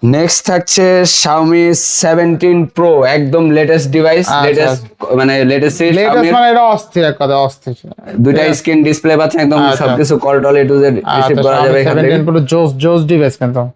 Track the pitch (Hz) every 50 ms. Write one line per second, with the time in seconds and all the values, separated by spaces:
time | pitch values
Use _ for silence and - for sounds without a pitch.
0 | 117 117 139 151 170 170 - - - - 185 175 175 - - 196 185 185 185 180
1 | 180 170 - - - 156 151 160 160 160 170 170 170 170 170 165 - - - -
2 | 180 160 160 170 170 170 165 - 180 180 175 175 160 - - 170 175 170 160 143
3 | 131 127 147 151 143 135 147 165 165 156 151 160 156 160 160 160 139 135 139 160
4 | 156 160 165 175 180 180 151 143 143 147 147 151 151 135 131 123 113 110 - -
5 | - - 127 127 131 135 135 135 131 127 139 143 147 151 147 - 165 165 165 190
6 | 208 220 240 240 165 170 240 240 240 240 233 240 233 226 214 - - - - 180
7 | 165 151 139 - 143 135 139 139 139 135 135 - - 131 120 - - - - -
8 | - - 104 110 117 139 139 151 156 156 151 - - 165 160 156 147 151 147 151
9 | - 160 156 151 156 156 - 330 214 147 151 147 143 139 135 131 147 127 123 123
10 | 151 135 151 120 131 139 139 139 139 139 143 143 139 131 139 139 139 139 123 104
11 | - - - 139 131 135 143 139 139 135 135 143 143 135 131 135 135 - - 156
12 | - - 165 - 151 170 165 165 143 127 160 170 165 147 131 131 151 170 170 170
13 | 156 147 170 156 147 131 - - 131 123 123 127 120 123 -